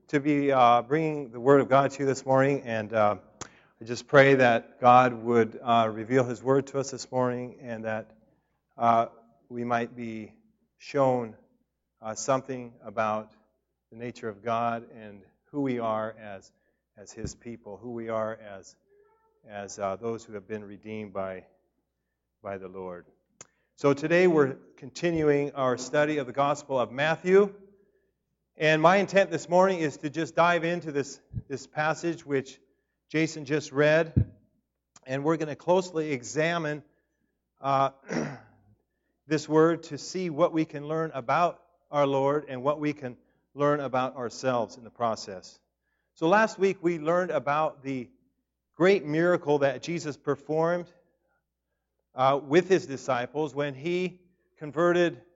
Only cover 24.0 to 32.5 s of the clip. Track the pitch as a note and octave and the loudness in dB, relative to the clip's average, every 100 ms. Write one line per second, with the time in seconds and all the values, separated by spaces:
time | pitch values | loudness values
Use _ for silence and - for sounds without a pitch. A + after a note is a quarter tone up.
24 | D#3 F3 F#3 D#3+ C3+ - - _ B2+ - | 2 4 6 4 2 -2 -16 _ -20 -6
25 | E3+ E3 D3+ C#3+ C#3+ C#3 B2+ A#2+ B2+ D3+ | -2 2 2 2 0 -2 -2 -2 -2 0
26 | D3+ D3+ B2 B2+ C#3+ C#3+ - C3 A2+ B2 | 0 -2 -4 -2 0 -2 -4 -2 -2 -2
27 | D3+ D#3+ F3+ F#3+ G3+ - - _ _ _ | -2 -2 4 4 4 -2 -20 _ _ _
28 | _ _ _ _ _ - D#3 D#3 E3 G3 | _ _ _ _ _ -2 2 4 6 4
29 | F#3 F#3+ F3+ D#3+ E3 F3 F#3+ F3+ D#3 - | 4 2 2 -2 2 4 4 2 -4 -4
30 | D3+ D3 D#3 - E3+ F3 E3 F3 D#3+ C#3+ | -8 -6 -2 2 2 2 -2 -4 -4 -4
31 | C3 - _ A#2+ - C3+ - D3+ D#3 D#3 | -6 -10 _ -16 -10 -12 -8 -4 -2 -2
32 | E3+ D3+ C#3 C#3 - | -6 -6 -4 -4 -4